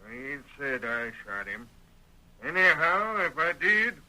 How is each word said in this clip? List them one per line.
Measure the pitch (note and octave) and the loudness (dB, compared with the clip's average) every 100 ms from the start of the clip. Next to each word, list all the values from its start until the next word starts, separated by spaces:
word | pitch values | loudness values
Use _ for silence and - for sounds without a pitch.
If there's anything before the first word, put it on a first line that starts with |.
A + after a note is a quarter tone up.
| G#2+ | -14
I | A#2+ C3+ | -12 -10
ain't | C#3+ B2+ - | -10 -12 -8
said | C#3+ B2+ | -4 -2
I | A#2 A#2 A#2 A2+ | -2 -4 -4 -8
shot | G#2 G2+ G2 | -10 -8 -6
him. | G#2 A#2+ - - - - - - - | -8 -10 -20 -20 -20 -20 -20 -20 -12
Anyhow, | C3 F3 F#3 D#3 E3 F#3 G#3+ G#3+ | -4 4 4 6 4 2 0 0
if | F3 D3+ | -2 0
I | E3 | 0
did | F3 F#3 G#3+ A3+ - | 2 2 4 2 -2